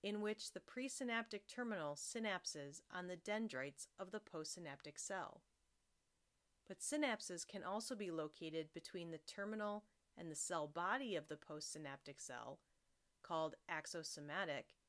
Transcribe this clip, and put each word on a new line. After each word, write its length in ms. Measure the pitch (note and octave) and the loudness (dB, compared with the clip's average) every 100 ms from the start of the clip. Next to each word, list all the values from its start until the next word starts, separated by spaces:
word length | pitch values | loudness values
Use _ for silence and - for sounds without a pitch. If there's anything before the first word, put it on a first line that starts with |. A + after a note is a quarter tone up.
in 200 | G3+ G#3 | 2 2
which 320 | G#3 A3 - | 2 2 -2
the 80 | F#3 | -6
presynaptic 800 | - - C4 - B3+ A3+ A3+ G3+ - | -6 -2 -2 0 2 2 2 -4 -6
terminal 420 | - A#3+ G3+ D3+ D3 | -2 0 2 2 0
synapses 840 | - A#3 A3 F#3 - D3+ C#3 D3 - | -2 0 2 2 0 -2 -4 -8 -6
on 180 | F3+ F3+ | -4 -2
the 100 | F3+ | -4
dendrites 720 | - G#3+ A3 C3 C#3 C#3+ - - | 0 2 2 2 -2 -4 -12 -6
of 120 | F#3 | -4
the 100 | G#3+ | -4
postsynaptic 760 | - E3 D#3 - E3 C#3 D3+ - | -4 -4 -4 -4 -6 -6 -8 -6
cell. 460 | - F#3+ - - _ _ _ _ _ _ _ _ _ _ _ _ - | -2 0 -2 -6 _ _ _ _ _ _ _ _ _ _ _ _ -10
But 100 | F#3 | -2
synapses 680 | - D4+ C#4+ G#3+ - F3 - | 2 6 6 4 0 -4 -4
can 200 | G3+ - | -4 0
also 300 | G#3 A3+ A#3+ | 0 0 0
be 160 | G3 | 0
located 560 | E3 D3+ - D#3+ D#3+ D#3 | 2 0 -2 -2 0 -2
between 380 | E3+ - F#3 E3+ | -6 -6 -4 -4
the 80 | D#3+ - | -4 -6
terminal 560 | - G3+ A3 G#3 G#3 G#3+ _ _ - | -6 -2 0 0 -2 -4 _ _ -8
and 140 | E3+ | -4
the 40 | D3+ | -2
cell 300 | - E3+ D3+ | 2 2 2
body 520 | D#3+ F3 B3+ C4 F3 | 2 4 4 4 0
of 100 | D3 | 0
the 80 | D3+ | -8
postsynaptic 840 | - D3+ - D#3 D3 C#3 - C#3 | -6 -4 -4 -4 -4 -6 -10 -8
cell, 380 | - B2 A2+ - _ _ _ _ _ _ | -6 -6 -6 -8 _ _ _ _ _ _
called 320 | - E3 D#3 - - | 2 4 4 2 -2
axosomatic 1080 | E3 - E3+ D#3 - D3 D#3+ F3+ C#3 - - | 0 0 -4 -4 -6 -2 0 2 0 -4 -16